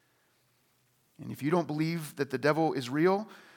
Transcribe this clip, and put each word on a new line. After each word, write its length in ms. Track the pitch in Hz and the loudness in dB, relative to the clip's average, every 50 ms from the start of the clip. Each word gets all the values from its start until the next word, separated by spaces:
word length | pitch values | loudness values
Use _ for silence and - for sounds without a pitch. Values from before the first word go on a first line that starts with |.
| _ _ _ _ _ _ _ _ _ _ _ _ _ _ _ _ _ _ _ _ _ _ _ - | _ _ _ _ _ _ _ _ _ _ _ _ _ _ _ _ _ _ _ _ _ _ _ -16
And 100 | - 123 | -12 -12
if 100 | 123 - | -8 -4
you 80 | 131 151 | -2 0
don't 160 | 175 175 160 | 0 0 0
believe 480 | 131 151 151 160 160 170 170 151 139 - - | 0 -2 -2 0 0 -2 -4 -6 -6 -4 -4
that 120 | 139 - | -4 -2
the 80 | - 127 | -2 0
devil 360 | 127 147 156 156 160 156 - | 2 2 4 4 2 0 0
is 160 | 139 123 120 | -2 -4 -2
real, 400 | 131 151 165 185 196 202 220 - - - - - - | 0 2 4 4 4 2 0 -6 -12 -20 -20 -20 -20